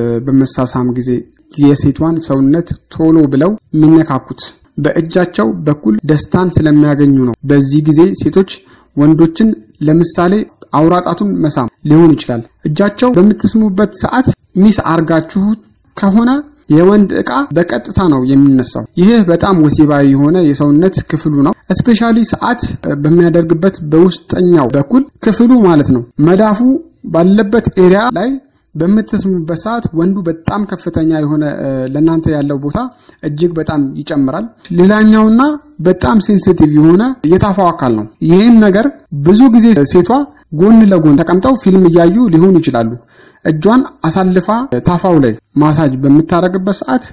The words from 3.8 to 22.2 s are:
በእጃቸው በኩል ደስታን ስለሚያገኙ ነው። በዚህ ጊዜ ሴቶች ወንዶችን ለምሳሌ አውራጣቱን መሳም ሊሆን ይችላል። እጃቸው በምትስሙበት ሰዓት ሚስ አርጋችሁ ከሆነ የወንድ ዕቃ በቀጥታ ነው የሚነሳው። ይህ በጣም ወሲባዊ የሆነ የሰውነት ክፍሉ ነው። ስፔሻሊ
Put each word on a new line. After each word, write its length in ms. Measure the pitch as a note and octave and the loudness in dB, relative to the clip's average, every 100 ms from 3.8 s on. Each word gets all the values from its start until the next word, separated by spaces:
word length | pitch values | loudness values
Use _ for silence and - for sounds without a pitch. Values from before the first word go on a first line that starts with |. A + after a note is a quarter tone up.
| D#3 D#3+ D#3+ C3+ - - - - _ - | 4 4 2 -4 -8 -14 -16 -18 _ -6
በእጃቸው 720 | D3 - D#3+ F3+ F3 - A3 G3 | -4 -4 -4 -2 -4 -2 -4 -2
በኩል 340 | D3+ D3 G#3+ G#3+ | -4 -2 -2 -2
ደስታን 440 | C#3 D3+ - F3+ F3+ | 0 -2 0 -2 -2
ስለሚያገኙ 640 | - D#3 D3+ D3+ C#3+ C#3+ C#3 | 0 2 2 2 2 2 2
ነው። 120 | B2+ A2+ | 0 -4
በዚህ 380 | C#3 C#3+ C#3 D3 | 0 0 2 0
ጊዜ 180 | D3+ D3+ F#3 F#3+ | 0 2 2 0
ሴቶች 360 | - F#3+ F#3+ - _ _ _ - | -2 -2 -2 -6 _ _ _ 0
ወንዶችን 540 | D3+ D#3 E3 - A3 - - _ | 2 4 2 2 -2 -2 -10 _
ለምሳሌ 520 | D3+ D#3+ E3 - F3 G#3 G#3+ _ - | -2 0 0 0 0 -2 -4 _ -8
አውራጣቱን 560 | C#3 - F3 F3 E3+ G#3 F3+ | 0 0 0 -2 -4 -4 -2
መሳም 300 | D#3 D3 A#2+ - | -2 -2 -6 -8
ሊሆን 280 | D3 D3+ E3+ | 0 4 4
ይችላል። 300 | C#3 - A#2 A#2+ _ | 2 -2 -8 -10 _
እጃቸው 460 | - D3+ G3+ G3+ B3 | -8 -2 -2 0 0
በምትስሙበት 760 | A#3+ G3+ G#3+ G#3 A3 G#3+ F#3 G#3 - | 2 2 2 -2 0 -2 -2 -4 -4
ሰዓት 300 | - B3 C4 - _ - | -4 -2 -2 -4 _ 0
ሚስ 220 | G3+ G3+ - | 2 2 -2
አርጋችሁ 580 | E3 D#3+ E3 D#3+ G3+ G3+ A3 _ _ _ - | -2 0 -2 -2 -4 -4 -4 _ _ _ -4
ከሆነ 340 | G3 G3+ A#3+ C#4 D4 _ _ | 0 2 0 -2 -6 _ _
የወንድ 400 | D#3 F3+ G#3 G3 - | 2 4 2 0 -2
ዕቃ 160 | - B2+ - | -4 -6 -4
በቀጥታ 480 | D3 - A#2+ - - F#3+ | -4 -4 -4 -4 -4 0
ነው 140 | C#3 | 0
የሚነሳው። 600 | B2+ C#3 C#3 C3 B2 B2+ A2 - | 0 2 4 2 -2 -8 -10 0
ይህ 140 | F#3 A#3 | 2 4
በጣም 320 | F3+ E3 - F#3 | 2 0 0 2
ወሲባዊ 440 | D3+ C3+ D3+ C#3+ C#3+ | 0 2 2 2 2
የሆነ 300 | C#3 C#3+ F#3 | 2 2 0
የሰውነት 560 | D#3+ C#3 D3 D3 F#3 F#3+ - | 0 0 0 2 0 -2 -6
ክፍሉ 280 | D#3 D#3+ C#3+ | -6 -4 -2
ነው። 120 | C#3+ - _ | -2 -2 _
ስፔሻሊ 440 | F#3 - A3 A#3 A3+ | -4 0 0 2 0